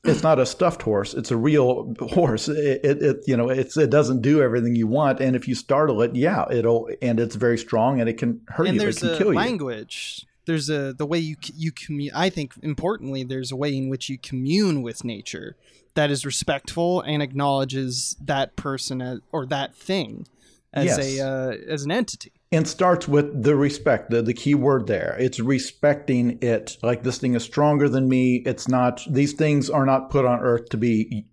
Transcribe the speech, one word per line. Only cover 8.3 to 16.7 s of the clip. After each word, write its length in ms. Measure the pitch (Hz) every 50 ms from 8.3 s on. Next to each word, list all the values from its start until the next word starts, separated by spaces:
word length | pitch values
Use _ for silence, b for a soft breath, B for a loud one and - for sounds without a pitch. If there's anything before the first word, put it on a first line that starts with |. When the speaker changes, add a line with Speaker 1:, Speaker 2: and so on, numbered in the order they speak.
| 113 - - -
Speaker 1:
hurt 180 | - - 165
Speaker 2:
And 80 | 202 151
Speaker 1:
you. 60 | 104
It 40 | 208
Speaker 2:
there's 140 | - - -
Speaker 1:
can 120 | 170 165
Speaker 2:
a 60 | 165
Speaker 1:
kill 120 | 160 190 214
you. 60 | 175
Speaker 2:
language. 920 | 160 208 254 240 175 147 127 117 107 113 _ - - - - - - - _ _ _ _
There's 220 | - 165 156 139 143
a, 240 | 156 143 139 135
the 140 | 127 135 151
way 140 | 143 170 170
you 160 | 165 156 156 -
c-, 140 | - - -
you 160 | 160 160 160
commu-, 380 | - - - - 151 143 143 147 -
I 140 | 147 175 190
think 260 | 180 165 147 131 - -
importantly, 600 | - 151 147 - - 180 220 - - 139 135 135
there's 300 | 131 123 131 131 127 123
a 40 | 135
way 180 | 127 143 147 139
in 140 | 135 131 131
which 200 | 135 127 - -
you 100 | 135 127
commune 640 | - - 135 127 127 139 165 202 214 190 160 139
with 220 | 123 117 113 - -
nature 520 | 123 110 101 - - - 78 - - - b b b b b b b _
that 160 | 156 151 147
is 160 | 143 131 -
respectful 760 | 143 127 - - - 147 139 _ -